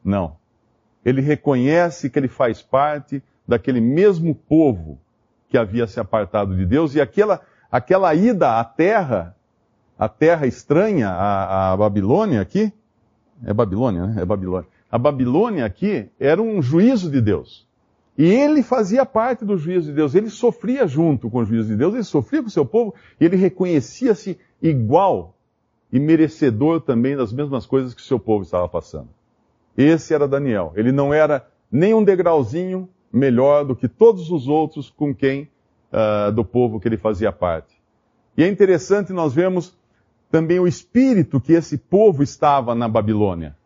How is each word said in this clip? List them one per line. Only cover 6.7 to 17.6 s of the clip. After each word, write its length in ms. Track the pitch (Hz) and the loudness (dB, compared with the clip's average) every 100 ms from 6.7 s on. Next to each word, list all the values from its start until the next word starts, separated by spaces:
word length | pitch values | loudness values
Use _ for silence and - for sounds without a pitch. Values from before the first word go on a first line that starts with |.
| 131 165 135 | 0 0 0
E 40 | |
aquela, 400 | 135 - 208 175 _ _ _ | -2 0 0 0 _ _ _
aquela 420 | 123 - 185 190 | -6 0 2 2
ida 460 | 156 220 214 156 113 | 2 2 2 0 0
à 40 | 117 | -4
terra, 720 | - 170 220 160 107 85 - _ _ _ _ _ _ | -2 0 0 0 -4 -6 -16 _ _ _ _ _ _
a 120 | 107 | -6
terra 360 | _ 156 170 139 | _ 2 2 0
estranha, 640 | 117 - 147 214 190 104 | -6 -2 0 2 0 -2
a, 600 | 87 101 98 95 95 95 | -2 -2 -2 -2 -2 0
a 60 | 92 | 2
Babilônia 640 | 107 101 98 156 220 123 | 0 0 0 0 0 -2
aqui, 320 | 95 190 214 - _ _ _ _ _ _ 117 | -2 -2 -4 -6 _ _ _ _ _ _ -8
é 80 | |
Babilônia, 540 | 104 113 95 127 90 92 | -2 -2 0 -2 -2 -4
né? 140 | 110 | -4
É 20 | 90 | -4
Babilônia. 420 | 104 92 90 87 _ _ | -4 -4 -8 -8 _ _
A 60 | 117 | -2
Babilônia 680 | 131 139 123 139 233 196 113 | -2 0 -2 0 0 -2 -6
aqui 440 | - 196 180 101 _ | -4 -4 -4 -8 _
era 220 | 135 165 | 0 0
um 200 | 226 208 | 0 -2
juízo 480 | 127 160 220 254 180 | 0 2 2 2 -2
de 120 | 139 | -2
Deus. 460 | 104 90 64 - | 0 -2 -4 -20